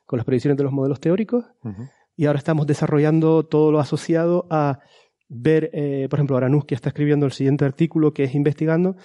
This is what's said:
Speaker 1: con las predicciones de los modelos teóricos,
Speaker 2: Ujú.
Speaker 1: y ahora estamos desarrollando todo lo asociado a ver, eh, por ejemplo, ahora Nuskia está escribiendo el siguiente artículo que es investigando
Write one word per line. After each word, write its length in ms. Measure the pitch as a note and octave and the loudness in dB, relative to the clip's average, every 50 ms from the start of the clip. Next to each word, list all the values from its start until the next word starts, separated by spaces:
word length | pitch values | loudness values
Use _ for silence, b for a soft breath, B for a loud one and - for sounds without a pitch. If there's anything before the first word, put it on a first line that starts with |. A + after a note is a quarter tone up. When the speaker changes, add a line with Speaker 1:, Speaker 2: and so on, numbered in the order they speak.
| _ | _
Speaker 1:
con 120 | - - A#2+ | -6 -6 -4
las 80 | A2 | -2
predicciones 300 | - C3 B2 - D3 C#3+ C3+ | -2 -2 0 2 0 0 0
de 60 | C#3 | 0
los 80 | C#3 C3+ | -2 -2
modelos 280 | C#3 C3+ C#3 C#3+ - | -2 -2 -2 -2 -2
teóricos, 440 | - D#3+ F3 G3 A3 F#3 A#3+ A#3+ A#3 - _ _ - | -2 0 0 0 -2 -2 -4 -4 -4 -6 _ _ -14
Speaker 2:
Ujú. 200 | A#2 G2 F#2+ B2 C#3 B B B B _ | -12 -12 -12 -14 -16 B B B B _
Speaker 1:
y 100 | - D3 | -2 0
ahora 120 | C#3+ C#3+ C#3+ | 0 0 0
estamos 280 | - - D#3+ D3+ D3+ | 0 0 0 0 0
desarrollando 800 | D3 D3 - D#3+ D#3 D3+ D3 D3 D3+ D#3 D#3+ D#3+ D#3+ D#3+ D#3+ D#3 | 0 0 -2 -2 0 0 2 2 2 2 4 4 4 4 2 2
todo 280 | - - D3+ D#3 D#3 D3+ | 2 2 2 4 4 4
lo 80 | D3+ | 2
asociado 680 | D3 - - - - - E3 E3 E3 E3+ F3 F3 F3 F3 | 0 0 -4 -6 -2 -2 0 0 0 0 0 0 -2 -2
a 300 | E3 D#3 D3 C#3+ C3+ b b b b b b b b b _ - | -2 0 0 0 -2 b b b b b b b b b _ -20
ver, 420 | C#3+ A#2 A#2+ D#3 D#3 D#3+ D#3 D#3+ - | -10 -4 0 2 2 2 0 -2 -4
eh, 360 | E3 D3 C#3+ C#3 C#3 C3+ C3 | -4 -4 -4 -2 -4 -4 -2
por 80 | D3 D3 | -2 -2
ejemplo, 180 | C#3+ C3+ C#3 | 0 0 0
ahora 140 | B2 C3 B2+ | 0 2 2
Nuskia 240 | C3 D3 C#3+ - C#3+ | 2 0 0 -2 -4
está 140 | B2 - C#3+ | -6 -4 -6
escribiendo 340 | - - D3 D3 D3 C#3+ D3 | -4 -2 0 0 0 2 0
el 80 | C3+ - | 0 -2
siguiente 320 | - C3 C3+ C#3 D3 D3 | -2 0 0 0 2 0
artículo 480 | C#3 C3 - E3 E3 - D#3+ D#3 D3+ D3 | -2 0 0 -2 0 0 2 0 2 0
que 120 | - C#3 | 0 -2
es 100 | C3 B2+ | -2 0
investigando 640 | D3 C#3+ D3+ D3 - D#3 D#3+ D#3+ E3 F3+ F#3 F#3+ F3+ | 0 0 0 -2 -2 -2 0 0 0 0 0 -2 -6